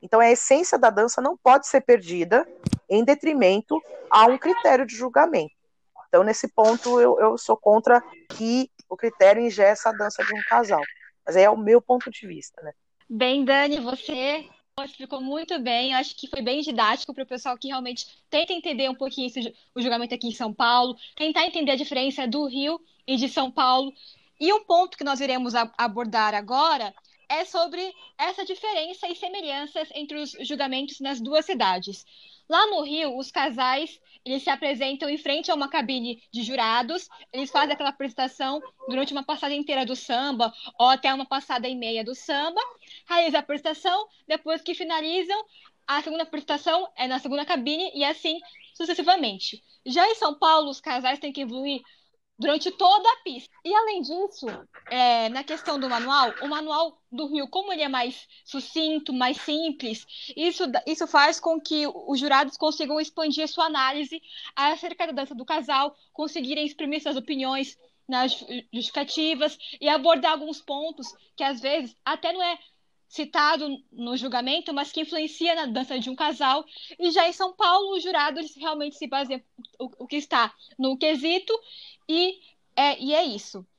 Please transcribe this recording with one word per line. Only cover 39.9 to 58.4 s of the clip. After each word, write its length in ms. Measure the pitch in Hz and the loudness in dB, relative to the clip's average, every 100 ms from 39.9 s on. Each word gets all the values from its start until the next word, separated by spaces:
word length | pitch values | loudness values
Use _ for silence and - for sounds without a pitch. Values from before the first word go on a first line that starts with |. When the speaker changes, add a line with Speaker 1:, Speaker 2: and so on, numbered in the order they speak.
| 254 | -6
Speaker 2:
samba, 580 | - 240 277 254 226 - - - | -4 -2 -2 0 -2 -2 -20 2
ou 100 | 247 | 4
até 260 | 262 277 | 4 2
uma 120 | 269 262 | -2 -2
passada 420 | 269 277 262 240 | -6 -4 -4 -4
e 80 | 262 | -6
meia 280 | 226 226 | -6 -6
do 100 | 220 | -6
samba, 480 | 254 - 285 302 359 508 494 _ - _ | -10 -6 -4 -2 -2 -6 -8 _ -20 _
realizam 320 | 349 339 294 | 2 2 0
a 40 | |
apresentação, 640 | 285 285 330 311 370 370 427 _ _ | -2 -6 -6 -4 -2 -2 -4 _ _
depois 340 | 311 311 320 | -6 -4 -6
que 140 | 320 349 | -6 -8
finalizam, 680 | 330 320 311 349 339 403 440 _ - _ - | -4 -4 -2 -4 -2 -4 -6 _ -20 _ -4
a 140 | 285 | -4
segunda 220 | 302 320 | -4 -6
apresentação 640 | 320 311 - 294 349 330 370 - | -6 -8 -6 -4 0 0 -2 -6
é 120 | 254 | -4
na 100 | 262 | -4
segunda 280 | 262 277 294 | -4 -6 -2
cabine, 460 | 339 240 302 370 277 | -2 -2 -4 -4 -2
e 80 | |
assim 360 | 285 311 339 330 - - - - | -2 -2 -6 -6 -10 -20 -20 -10
sucessivamente. 880 | 330 349 320 381 262 196 - - _ _ - | -6 -2 2 2 2 -6 -10 -12 _ _ -6
Já 200 | 262 381 | 2 2
em 80 | 440 | 2
São 220 | 381 294 | -2 0
Paulo, 320 | 330 320 302 | 4 4 2
os 120 | 277 | -6
casais 380 | - 262 254 277 | -6 -4 -2 -4
têm 120 | 294 | -6
que 100 | 277 | -8
evoluir 400 | 269 247 277 277 - _ _ _ _ _ | -8 -8 -6 -6 -8 _ _ _ _ _
durante 340 | 240 302 330 | -2 -2 -2
toda 360 | 370 381 403 415 | 2 4 6 4
a 80 | 508 | 0
pista. 360 | - 262 - _ | -4 -14 -16 _
E, 100 | 330 | 0
além 280 | 415 440 403 | 0 2 -2
disso, 460 | 254 339 392 - 247 196 - - - | -6 -6 -6 -6 -10 -10 -16 -20 -8
é, 400 | 247 247 233 226 | 2 4 4 0
na 140 | 247 | -4
questão 360 | 277 311 - 294 | -8 -8 -6 -4
do 100 | 262 | -2
manual, 440 | 240 240 285 254 - | -4 0 2 2 0
o 60 | 277 | -6
manual 520 | 302 311 302 330 _ _ | -6 -4 -2 -2 _ _
do 160 | 240 294 | -10 -6
Rio, 200 | 294 277 | -6 -4
como 240 | 370 403 | -6 -6
ele 120 | 359 | -4
é 40 | 285 | -2
mais 400 | 269 247 254 - - | -2 -4 -6 -18 -20